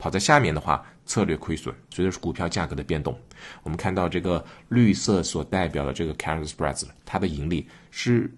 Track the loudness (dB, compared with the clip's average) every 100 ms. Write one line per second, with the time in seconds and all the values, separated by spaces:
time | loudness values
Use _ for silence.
0 | -4 0 4 6 6 0 0 -2 -4 -18
1 | -4 0 0 0 -4 -6 -6 -12 -10 -2
2 | 0 0 -6 -4 -4 -2 -4 -4 -2 -2
3 | -2 -6 -12 -20 -18 -12 -8 -4 -2 0
4 | 0 0 0 -2 -4 -16 0 6 6 6
5 | 4 2 2 -2 0 0 0 0 -2 -2
6 | -4 -4 -4 -4 -4 -2 -2 -2 -10 -16
7 | -6 -2 -2 -2 -2 -2 -4 -14 -16 -4
8 | 2 2 2